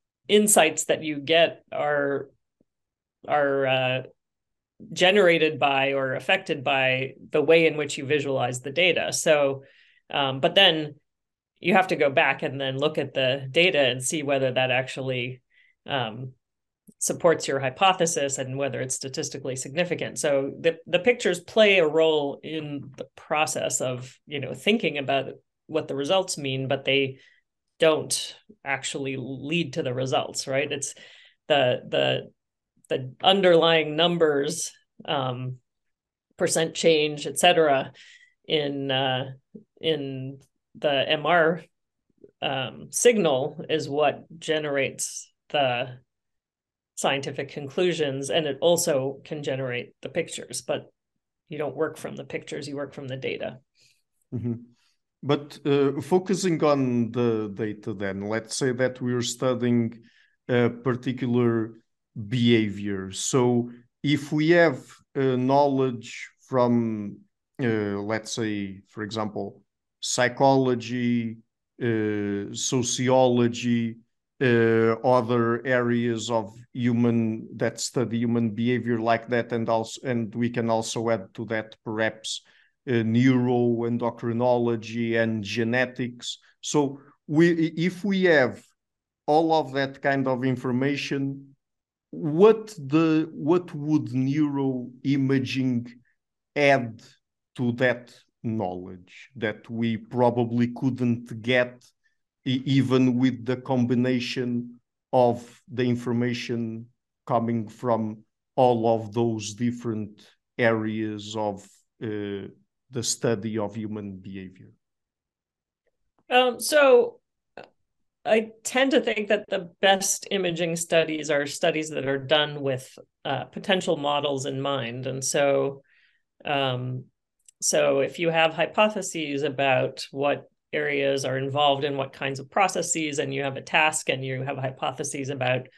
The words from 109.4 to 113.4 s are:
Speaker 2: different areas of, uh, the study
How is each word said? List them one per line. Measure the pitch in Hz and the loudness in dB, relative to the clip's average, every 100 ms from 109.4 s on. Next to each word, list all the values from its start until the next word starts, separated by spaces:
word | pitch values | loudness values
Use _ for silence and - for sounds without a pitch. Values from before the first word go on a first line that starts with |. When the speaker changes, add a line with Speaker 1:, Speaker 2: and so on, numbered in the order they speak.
| 101 | -6
Speaker 2:
different | 104 120 120 117 107 104 - - _ _ - | -4 -4 -4 -6 -6 -8 -14 -20 _ _ 0
areas | 117 113 110 110 107 104 104 110 | 2 2 -2 -4 -6 -6 -8 -6
of, | 107 98 - _ _ - | -4 -6 -10 _ _ -12
uh, | 113 107 101 98 98 - _ _ _ | -8 -6 -6 -8 -10 -18 _ _ _
the | 123 | -6
study | 110 - 131 113 | -4 -2 0 -2